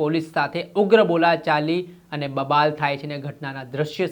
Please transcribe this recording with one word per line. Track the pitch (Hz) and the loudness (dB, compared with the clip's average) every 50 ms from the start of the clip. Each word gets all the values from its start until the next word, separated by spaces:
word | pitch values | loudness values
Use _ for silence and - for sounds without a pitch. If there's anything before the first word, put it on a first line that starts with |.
પોલીસ | 156 147 160 165 160 160 - 165 | -2 0 0 -2 -2 -2 -2 -2
સાથે | 143 139 - 170 175 - - 196 | -2 -2 -4 -6 -8 -4 -2 0
ઉગ્ર | 208 190 220 220 214 175 170 | 4 4 6 6 6 4 4
બોલાચાલી | 170 165 170 170 165 - 170 151 151 151 156 165 180 180 175 - - - _ | 4 4 4 2 2 2 0 0 2 2 0 -2 -2 -4 -6 -12 -20 -12 _
અને | - 147 143 139 135 139 | -6 -6 -6 -4 -4 -4
બબાલ | 139 131 147 147 151 156 147 151 | -2 2 2 4 4 2 2 0
થાય | 151 143 143 139 | -2 -2 -2 -4
છે | 147 147 | -6 -8
અને | 147 143 139 143 | -10 -8 -10 -10
ઘટનાના | 143 - 147 135 135 135 131 123 127 139 | -12 -10 -12 -12 -10 -12 -12 -8 -4 -4
દ્રશ્ય | 151 151 - - 185 170 | -4 -4 -2 -4 -4 -2